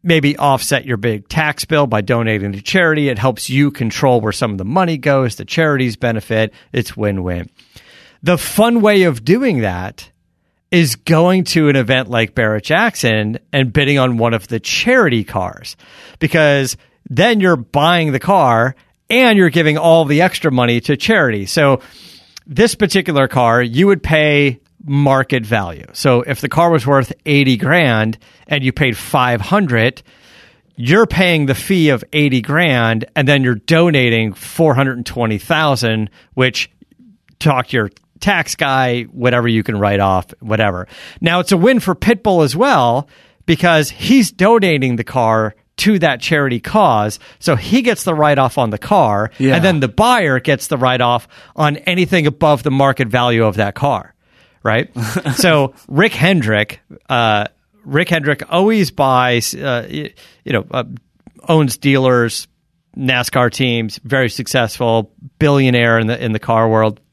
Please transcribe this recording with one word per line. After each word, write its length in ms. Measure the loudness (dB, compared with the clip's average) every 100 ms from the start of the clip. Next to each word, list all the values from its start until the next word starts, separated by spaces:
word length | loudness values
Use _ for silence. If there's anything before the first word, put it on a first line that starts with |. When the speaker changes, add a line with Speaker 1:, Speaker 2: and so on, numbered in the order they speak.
Speaker 1:
maybe 360 | 2 2 0 0
offset 480 | 0 0 -2 -4 -4
your 120 | -4
big 300 | -4 -6 -6
tax 380 | -4 -4 -6 -2
bill 200 | -2 0
by 160 | -2
donating 520 | -2 -2 0 -2 -4
to 80 | -8
charity. 480 | -2 0 2 0 -2
It 100 | 0
helps 300 | -2 -4 -4
you 200 | 0 0
control 520 | -2 -6 0 2 2
where 100 | 0
some 200 | -4 -4
of 60 | -4
the 80 | -4
money 320 | -2 -2 -2
goes. 380 | 0 0 -2 -6
The 100 | -8
charities 520 | -2 0 0 -2 -2
benefit. 560 | -4 -4 -2 -2 -2 _ _
It's 240 | -8 -6 -4
win-win. 520 | -4 -4 -6 -8 -10 _ _ -20 -20 -20 -20 _
The 140 | -2 -2
fun 440 | -2 0 2 2
way 220 | 4 4
of 200 | 2 0
doing 380 | 0 0 2 -2
that 480 | -2 -4 -8 -12 -20 _ _ _ _ _ _
is 240 | 0 0 -2
going 480 | 0 2 4 2
to 260 | 0 0 2
an 60 | 2
event 340 | 0 -2 -2
like 260 | -2 -2 -2
Barrett 280 | -2 -2
Jackson 760 | -2 0 0 -2 -2 0 -2 -6 _
and 180 | -2 0
bidding 260 | 0 0 2
on 180 | 0 0
one 160 | 0
of 140 | -2 -4
the 120 | -8
charity 640 | -4 -4 0 2 2 0
cars, 520 | -2 -6 -6 -10 -18 -20 -20 -20 -20 -6
because 560 | -2 2 4 2 -2 -8 _ _ -8
then 300 | 0 2 2
you're 160 | 2 2
buying 560 | 0 0 2 2 0
the 80 | -2
car 560 | 0 2 4 2 0 -4 _ _ _
and 280 | 2 4 4
you're 120 | 4
giving 280 | 4 2 2
all 280 | 4 4 4
the 160 | 2
extra 300 | 2 0 -2
money 280 | 0 0 0
to 160 | -2 -2
charity. 480 | 0 0 0 -2 -4
So 360 | 0 2 0 -4 -20 -20 -20 _ -20 -10
this 300 | 0 0 0
particular 520 | 0 0 0 0 2
car, 340 | 2 2 2
you 260 | 0 2 2
would 160 | 2
pay 560 | 0 2 2 2 0 -2 _ _
market 640 | -4 0 2 2 0 -4 -2
value. 400 | -4 -4 -12 -18
So 280 | -2 2 2
if 200 | 0 -6
the 80 | -4
car 220 | 0 2
was 140 | 2 2
worth 280 | 0 0 -8 0
eighty 320 | 2 2 0
grand 600 | 0 2 2 0 -2 -4 _ _ -6
and 160 | -2
you 80 | -2
paid 260 | 0 -2 -2
five 420 | -4 0 0 -2
hundred, 640 | 0 -2 0 0 0 -4 _ _ _ -20 -20 _ _ -8
you're 300 | 0 2 2
paying 400 | 2 0 2 0
the 100 | -2
fee 340 | 0 2 2
of 140 | 0 -2
eighty 300 | 0 0 0
grand, 640 | 0 0 0 0 0 -2 -4 -2
and 120 | 2
then 160 | 2
you're 120 | 2 -2
donating 800 | 0 2 4 2 2 0 -2
four 400 | -6 -12 0 2
hundred 240 | 2 0 -4
and 80 | -10
twenty 320 | -4 -4 -4
thousand, 720 | -2 -2 0 0 -2 -2 -6 _ _
which, 380 | -2 -2 -2 -10 _ _ _ _ _ _ _
talk 280 | -2 -2 -2
to 100 | -2
your 120 | -4 _ _ _
tax 360 | -2 -2 -4 -4
guy, 480 | -2 0 0 -2
whatever 440 | -8 -2 0 2 2
you 160 | 0
can 140 | -2 -2
write 200 | 0 2
off, 280 | 2 0 -4 -16
whatever. 480 | -4 0 0 -2 -10 -18 -20 -4
Now, 180 | -2 -2
it's 120 | 0
a 60 | 2
win 220 | 4 2
for 160 | 0 -2
Pitbull 480 | 0 0 0 2
as 120 | 0 0
well, 520 | 0 2 2 0 -4 _ _ _ -2
because 440 | 0 2 2 0
he's 420 | -6 2 4 2
donating 640 | 0 2 4 2 0 -2 -4
the 80 |
car 520 | -4 -2 0 2 -2 -6 _ -2
to 200 | 0 2
that 200 | 0 -2
charity 400 | -2 0 0 -4
cause. 600 | -2 2 2 2 0 -6 -20 _
So 160 | -2 -2
he 260 | 0 0
gets 220 | 0 -2
the 100 | -4
write-off 440 | 0 2 2 0 0
on 120 | -4
the 80 | -4
car, 540 | 0 2 2 0 -4 -2
Speaker 2:
Yeah. 180 | 0 2
Speaker 1:
and 80 |
then 160 | 2 0
the 80 | -2
buyer 520 | 0 2 2 0 -2
gets 280 | 0 -4 -2
the 100 | -2
write-off 500 | 0 2 0 0 -4 -20 -18 -4
on 220 | -2 -2
anything 500 | -4 -2 0 0 0
above 360 | 0 0 2
the 80 | 0
market 360 | 0 0 0 -2
value 380 | 0 0 2 0
of 100 | 0
that 200 | -4 -2
car, 380 | -4 -4 -8 _ _ _ _ _
right? 280 | -2 -2 -4 -8 -8
Speaker 2:
<laughs> 220 | -6 -6 0
Speaker 1:
So 380 | 2 2 0 -6 -6
Rick 260 | 0 0
Hendrick, 680 | 0 -2 0 0 -2 -2 -10 _ -20 _
uh, 360 | -2 0 0 -4 _ _ _ -4
Rick 240 | -4 -2
Hendrick 340 | -2 -2 -4 -2
always 420 | 0 2 2 -2
buys, 600 | 0 0 2 2 0 -4 -8
uh, 320 | -6 -6 -6
y-, 240 | -12 -12 _ -20 _
you 80 | -6
know, 120 | -6 -4
uh, 140 | -8 -8 -14 _ _ -20 _ -2
owns 300 | 0 0 -2
dealers, 720 | 0 2 2 2 0 -4 -14 _ _ _ _ -6
nascar 520 | -2 -2 -2 0 0
teams, 500 | 0 -2 -2 -6 -10
very 260 | -4 -2 -2
successful, 840 | -4 -4 -2 -2 -2 0 0 -2 _ -20 _
billionaire 580 | 2 4 2 2 2 2
in 100 | 0
the, 140 | -4
in 100 | -4
the 60 | -4
car 280 | 0 0 2
world. 320 | 2 0 -2 _